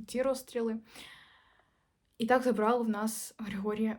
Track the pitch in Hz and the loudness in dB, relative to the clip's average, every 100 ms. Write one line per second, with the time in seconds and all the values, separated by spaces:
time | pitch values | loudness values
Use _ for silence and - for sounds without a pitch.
0 | - 240 262 262 - 240 226 220 - - | -6 0 0 0 -4 -2 -2 -2 -8 -20
1 | - - - - _ _ _ _ _ _ | -18 -20 -20 -20 _ _ _ _ _ _
2 | _ _ 226 254 254 214 214 247 226 208 | _ _ 4 4 4 2 2 2 2 0
3 | 220 - - - 214 202 208 214 220 | -2 -4 -10 -10 -6 -4 -2 0 -2